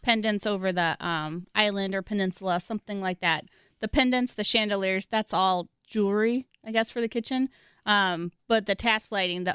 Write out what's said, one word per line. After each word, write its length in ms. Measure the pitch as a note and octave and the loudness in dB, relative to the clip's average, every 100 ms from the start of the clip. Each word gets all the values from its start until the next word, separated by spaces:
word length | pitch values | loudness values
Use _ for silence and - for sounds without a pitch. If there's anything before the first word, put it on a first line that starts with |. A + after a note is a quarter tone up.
pendants 420 | - A3+ G#3+ G3+ G#3+ | 0 0 2 0 0
over 260 | G3 F#3+ | -2 0
the, 240 | F3+ E3 - F3 | 0 0 -2 -4
um, 420 | D#3+ D3+ E3+ F3+ G#3 | -4 -4 -8 -6 0
island 400 | G#3+ G3+ G3 F#3+ | 0 0 -2 -4
or 60 | |
peninsula, 580 | - G#3 F#3 - F#3+ F3 | -4 -2 -2 -2 -2 -2
something 400 | - G#3+ - G3+ | -2 -8 -8 -6
like 180 | F#3+ F3+ | -4 -2
that? 240 | F3 D#3+ - _ _ - | 0 0 -4 _ _ -8
The 60 | G#3+ | -2
pendants, 440 | - B3+ B3+ B3 | 2 4 2 0
the 120 | - G#3 | -2 0
chandeliers, 600 | A3+ G#3 G3+ F#3+ F#3+ - | 0 0 0 0 -2 -2
that's 280 | A3 G#3+ | -4 0
all 340 | F3 F#3+ F3+ E3+ _ _ | 2 2 2 -2 _ _
jewelry, 640 | G#3+ G3 G#3 A3 B3 - _ | 0 2 4 2 0 -4 _
I 80 | A3 | -4
guess, 200 | A3 A3+ | -2 0
for 100 | A#3+ | -2
the 80 | A#3 | -4
kitchen. 400 | A#3 - B3+ C4 _ _ _ - | -2 -2 -2 -2 _ _ _ 0
Um, 460 | G#3 F#3+ E3 E3+ - - | 2 2 0 -4 -6 0
but 180 | A3+ G#3+ | 0 2
the 60 | |
task 380 | G3 A#3 G#3+ - | -2 2 0 0
lighting, 320 | G3 F#3 F3+ | -2 -2 -2
the 100 | F3+ | -4